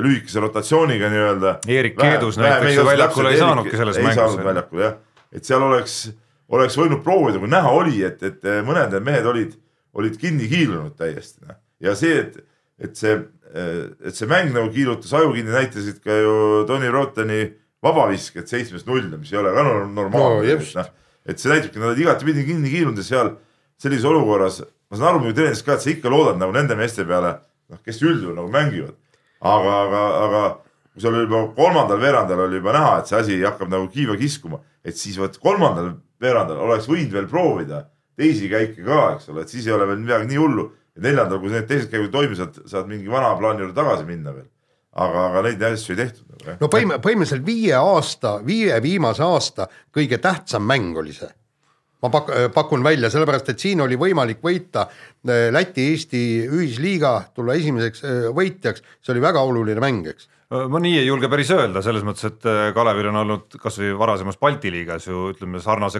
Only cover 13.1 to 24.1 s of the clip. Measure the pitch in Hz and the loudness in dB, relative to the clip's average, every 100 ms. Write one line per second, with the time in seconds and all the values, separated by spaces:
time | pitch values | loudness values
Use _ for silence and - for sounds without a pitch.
13.1 | 107 - _ - 82 87 85 - - 82 | 0 -2 _ -14 -8 -6 -6 -8 -12 -12
14.1 | - 113 180 160 120 113 123 131 113 - | -6 0 0 2 0 -2 -2 -2 -2 -2
15.1 | 143 156 117 110 127 127 107 104 92 107 | 2 2 0 -2 -2 -2 -4 -10 -8 -2
16.1 | 107 107 107 107 107 107 135 127 120 - | 2 2 4 4 2 2 0 0 0 -2
17.1 | 110 107 107 107 - _ _ 156 156 107 | -2 -2 -2 -4 -8 _ _ 2 2 2
18.1 | 95 - 87 - 120 117 90 107 127 95 | 0 -6 -14 -8 -6 -6 -10 -4 -4 -4
19.1 | 76 - 98 95 113 143 107 101 101 98 | -10 -6 -2 0 2 2 0 -2 -6 -2
20.1 | 135 131 107 113 151 - - 180 _ _ | 2 4 4 2 0 -2 -8 -10 _ _
21.1 | _ - - 131 156 110 107 113 127 170 | _ -12 -4 0 2 0 -4 -2 0 2
22.1 | - 147 143 135 170 135 170 143 101 90 | 2 0 -2 -2 -2 -2 0 0 -2 -2
23.1 | 127 107 - _ _ _ _ - 135 139 | 0 0 -4 _ _ _ _ -2 0 4